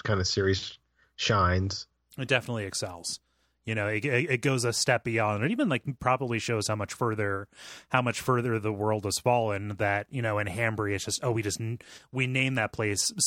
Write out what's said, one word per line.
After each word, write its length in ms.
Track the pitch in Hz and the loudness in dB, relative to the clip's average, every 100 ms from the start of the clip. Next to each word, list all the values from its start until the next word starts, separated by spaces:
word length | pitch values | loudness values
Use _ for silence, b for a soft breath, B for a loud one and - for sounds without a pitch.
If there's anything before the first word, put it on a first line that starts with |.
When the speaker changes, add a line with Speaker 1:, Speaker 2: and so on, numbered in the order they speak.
Speaker 1:
kind 160 | - 98 | -2 0
of 60 | 92 | 0
series 500 | 104 95 95 - - _ _ _ - | 2 2 2 -2 -14 _ _ _ -4
shines. 680 | - 104 90 92 95 - - _ _ - | 2 4 4 4 0 -4 -10 _ _ -8
Speaker 2:
It 100 | 123 | 0
definitely 340 | 123 117 117 98 | 0 0 -6 -6
excels. 540 | - 98 87 - - _ _ _ _ 110 | -6 -8 -8 -10 -10 _ _ _ _ -4
You 100 | 110 | -2
know, 120 | 104 | 0
it, 160 | 107 139 | 0 0
it, 240 | 123 156 | 0 2
it 100 | 127 | 0
goes 220 | 139 131 120 | 2 2 0
a 80 | |
step 300 | - - 120 | 0 2 2
beyond. 400 | 123 113 107 104 | 2 0 2 2
It 80 | 139 | 0
even, 160 | 240 233 | 0 0
like, 140 | 123 143 123 | 0 -4 -2
probably 400 | 127 131 127 113 | 0 0 0 -2
shows 280 | - 110 104 | -2 -2 0
how 80 | 107 | -2
much 180 | 98 | -4
further, 540 | - 120 107 101 98 101 B B B B | -2 -2 0 0 -2 -6 B B B B
how 120 | 127 | 0
much 200 | 120 - | 2 0
further 360 | - 123 120 110 | 0 2 2 0
the 160 | 107 | 0
world 300 | 101 107 107 | 0 0 0
has 160 | 98 - | 0 0
fallen. 560 | 123 123 110 101 104 101 | 2 4 2 -2 -4 0
That, 300 | 104 101 - | 2 0 -2
you 120 | 135 | -4
know, 160 | 113 104 | 0 0
in 80 | 101 | -2
Hambry, 480 | 98 117 110 104 98 | -2 -2 0 0 -2
it's 100 | - | -2
just, 140 | - | -2
oh, 80 | 127 | 0
we 120 | 113 | 0
just 160 | 101 - | -2 -4
n-, 180 | 113 117 B B B | -4 -6 B B B
we 140 | 131 127 | -4 0
name 300 | 131 131 127 | 0 0 0
that 160 | 107 | -2
place 380 | - 107 98 - 202 | 0 0 0 -2 0